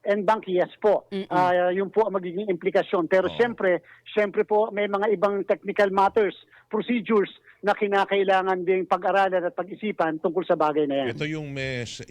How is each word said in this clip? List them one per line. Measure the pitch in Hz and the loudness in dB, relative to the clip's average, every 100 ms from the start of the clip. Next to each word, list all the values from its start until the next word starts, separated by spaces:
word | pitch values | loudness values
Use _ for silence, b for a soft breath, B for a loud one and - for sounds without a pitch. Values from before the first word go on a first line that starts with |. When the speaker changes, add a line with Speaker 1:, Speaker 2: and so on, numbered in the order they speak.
Speaker 1:
and | 202 208 190 | -2 0 0
Bank, | 220 190 | -2 0
yes | 180 165 - | 0 -2 0
po. | 214 175 - | 2 2 0
Speaker 2:
Mm-mm. | 190 - | -8 -2
Speaker 1:
Ah, | 180 180 180 180 | 0 2 2 2
yun | 185 196 | 0 0
po | 208 | 0
ang | 214 190 | 0 0
magiging | 180 175 214 | -4 -6 -4
implikasyon. | 175 185 185 - 190 160 | -2 0 0 0 0 2
Pero | 190 180 | 2 2
Speaker 3:
Oo. | - | 0
Speaker 1:
siyempre, | 240 - 190 175 b b b | -2 0 0 0 b b b
siyempre | 214 208 202 | -2 -2 0
po | 202 208 220 | 0 2 0
may | 196 208 | -2 -2
mga | 196 214 | 0 0
ibang | 190 202 202 - | 2 2 0 -2
technical | 185 202 202 196 | -2 -2 0 2
matters, | 196 196 226 196 - _ b b | 4 2 4 0 -2 _ b b
procedures | 220 190 240 180 214 185 - b b | -6 -2 -2 2 2 0 -4 b b
na | 202 | -4
kinakailangan | 202 202 196 190 196 190 190 185 185 180 | -2 0 0 2 2 2 2 2 0 0
ding | 190 | 0
pag-aralan | 170 185 185 196 190 180 | 0 -2 2 2 2 0
at | 175 180 | -2 -4
pag-isipan | 180 196 214 190 160 156 | -8 -8 -6 -2 -2 -2
tungkol | 185 165 | -2 -2
sa | 170 | 0
bagay | 165 151 151 | 2 2 0
na | 147 139 | 0 0
yan. | 127 147 | -2 -4
Speaker 3:
Ito | |
yung | 151 156 143 | -6 -6 -8
may | 139 135 123 113 | -6 -6 -6 -8
s-, | - - | -12 -10